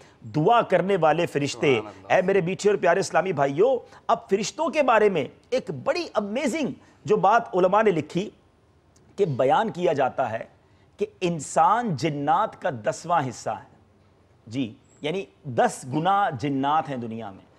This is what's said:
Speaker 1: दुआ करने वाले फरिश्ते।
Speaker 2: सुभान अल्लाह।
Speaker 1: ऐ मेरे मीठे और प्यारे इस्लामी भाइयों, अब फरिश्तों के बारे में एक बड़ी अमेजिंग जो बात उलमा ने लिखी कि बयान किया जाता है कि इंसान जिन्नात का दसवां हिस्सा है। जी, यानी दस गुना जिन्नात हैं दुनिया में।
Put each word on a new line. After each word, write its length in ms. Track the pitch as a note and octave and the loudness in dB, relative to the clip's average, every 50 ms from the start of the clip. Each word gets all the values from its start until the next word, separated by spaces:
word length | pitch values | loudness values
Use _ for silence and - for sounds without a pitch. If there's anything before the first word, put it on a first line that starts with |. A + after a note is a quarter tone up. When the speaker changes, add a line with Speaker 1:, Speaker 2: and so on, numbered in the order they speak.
| - - - _ - | -16 -20 -20 _ -14
Speaker 1:
दुआ 360 | A#2+ G#2 D3+ D3+ F#3+ A#3 A#3 G#3+ | -6 -2 0 2 4 4 4 4
करने 340 | - F#3+ F3 E3 F#3+ G3+ | 4 2 2 2 2 0
वाले 300 | F#3 D#3+ D#3 D3+ D#3+ E3+ | 2 4 4 4 2 0
फरिश्ते। 500 | - - D3+ C#3+ C3+ - A#2+ A2 C#3+ C3 | -2 -2 -2 -2 -4 -4 0 2 2 2
Speaker 2:
सुभान 160 | A2 G#2 G#2 G2 | 2 0 -4 -10
अल्लाह। 260 | F#2+ F#2+ F#2+ B2+ F3 | -10 -2 2 2 2
Speaker 1:
ऐ 40 | F#3 | 4
मेरे 200 | F3+ G3 G3 F3 | 2 2 0 0
मीठे 260 | E3 F#3+ - - G3+ | -2 -2 -2 0 0
और 80 | G#3 | 0
प्यारे 240 | F#3 - F3 E3+ F#3+ | 2 2 2 2 2
इस्लामी 320 | F#3 - - E3 E3 F#3+ F#3 | 0 -2 0 0 0 0 0
भाइयों, 680 | - C#3+ C#3+ C#3+ C#3+ G3 B3+ C4+ A3+ - - - - - - | 0 0 0 2 2 2 2 2 0 -4 -8 -20 -8 -4 -2
अब 160 | A3 - - - | -2 -2 -2 -2
फरिश्तों 400 | G3 G3+ G#3+ - - - D#4 E4+ | -2 -2 -2 -4 -6 -4 -4 -2
के 120 | - D#4 C#4+ | 0 0 2
बारे 280 | B3+ A#3 A3 G#3 G#3 | 4 4 4 4 4
में 200 | G3 E3 B2+ - - - _ _ - | 2 0 -4 -6 -8 -16 _ _ -4
एक 180 | B3+ - - | -4 -4 -6
बड़ी 380 | F3+ C3 A#2+ - D#4 F4+ E4+ C#4 - | -10 -8 -4 -4 -4 -4 -4 -6 -4
अमेजिंग 580 | A3 G#3 G3+ G#3 B3 D#4+ C#4 - E4 D4 G3 B2 - - - _ _ - | -6 -4 -4 -4 -2 -2 -2 -2 -2 -4 -4 -6 -8 -16 -20 _ _ -2
जो 100 | C#3 G#3 | 0 0
बात 340 | G3+ E3+ F#3+ G#3+ A#3 A3+ - - | 2 4 4 4 4 2 0 0
उलमा 280 | F#3 F3+ F#3 F#3+ G#3 A3 | 2 2 4 4 4 4
ने 100 | G#3+ F#3 | 4 2
लिखी 400 | D#3+ D3+ - - E3+ G3 G#3+ - _ _ _ _ _ _ _ _ _ _ _ _ _ _ _ _ - | 0 -2 -4 -4 -6 -6 -6 -8 _ _ _ _ _ _ _ _ _ _ _ _ _ _ _ _ -2
कि 80 | G3 | -2
बयान 440 | F3+ C#3 A2+ C3 C3 D#3 E3+ A3 A3+ | 0 0 2 2 4 4 2 2 0
किया 220 | - E3 F3+ E3+ D#3+ | -2 -2 0 0 0
जाता 320 | C3+ C3+ B2 - - C3+ | 2 0 -2 0 -2 -4
है 240 | A2+ A2 A2+ - - _ _ _ _ _ _ _ _ _ - | -4 -4 -6 -8 -12 _ _ _ _ _ _ _ _ _ -8
कि 100 | G3+ - - - - | -8 -8 -6 -4 -4
इंसान 760 | F3 F3 D#3+ C3 - - F3 D#3+ F3 G3+ A#3 B3 A3+ E3 | -2 -2 -4 -6 -2 2 4 4 4 4 2 0 -2 -2
जिन्नात 580 | B2 C3 E3+ D3 D3 C#3+ C#3+ D#3 F#3 G#3+ G#3+ - | -2 -2 -2 -2 -2 0 2 2 2 2 -2 -4
का 160 | - - F#3+ | -6 -6 -6
दसवां 540 | D3+ A2+ G#2 D#3+ D#3 - - E3 F3 E3+ C#3+ | -6 -4 -4 -4 -4 -4 -2 -2 0 0 0
हिस्सा 280 | C3 A2 - - B2 A2 | -2 -6 -8 -8 -8 -8
है। 140 | G2 - - _ _ _ _ _ _ _ _ _ _ _ _ _ _ _ - | -8 -10 -16 _ _ _ _ _ _ _ _ _ _ _ _ _ _ _ -10
जी, 280 | A2 C3+ C3+ G#2+ A2 - _ _ _ _ - | -6 -6 -6 -6 -8 -12 _ _ _ _ -6
यानी 240 | C#3+ E3 G3 F#3+ - _ _ - D3 | -6 -6 -6 -8 -12 _ _ -14 -6
दस 340 | A#2 A2 A#3 A#3+ E3 - - | -2 0 0 0 0 -4 -10
गुना 440 | C3 B2+ D3+ D#3+ F3+ G3 G3 G3+ F3+ | -6 -4 -2 0 2 2 2 2 0
जिन्नात 580 | D#3+ A#2+ - D3 C#3+ C3+ C3+ C#3 D3+ D#3 D#3 D3+ | -2 -4 -4 -4 -2 -2 0 0 0 0 -2 -2
हैं 120 | C#3+ B2+ | -6 -8
दुनिया 300 | A#2 A#2 A2 A2+ A2+ G#2 | -8 -10 -10 -12 -12 -14
में। 140 | F#2+ F#2+ - _ _ | -16 -18 -20 _ _